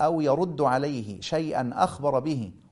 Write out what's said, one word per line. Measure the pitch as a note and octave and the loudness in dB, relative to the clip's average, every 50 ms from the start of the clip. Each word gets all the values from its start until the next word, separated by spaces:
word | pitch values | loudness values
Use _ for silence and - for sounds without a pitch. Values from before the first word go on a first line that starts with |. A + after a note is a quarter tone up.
أو | D3+ D#3+ E3 D#3+ | 0 2 2 2
يرد | D3+ C#3 C3+ D#3 F#3 F3+ D#3 C#3+ | 2 2 2 2 2 -2 0 0
عليه | D3 C3 B2+ C3 C#3 D3+ C#3+ B2 G#2+ G2+ G2+ F#2 | 2 2 4 2 0 0 -4 -4 -6 -8 -10 -10
شيئا | G2 - E3+ D#3 D#3+ D3+ - - B2+ A#2+ - | -6 -2 -2 -2 0 0 -2 -2 -2 -2 2
أخبر | - - F#3 - - C3+ D3 C3+ B2+ | 2 0 0 0 -2 -2 2 2 2
به | B2 D#3 D3+ C3 A2 F2+ - - - - | 0 0 -2 -2 -4 -6 -10 -16 -20 -20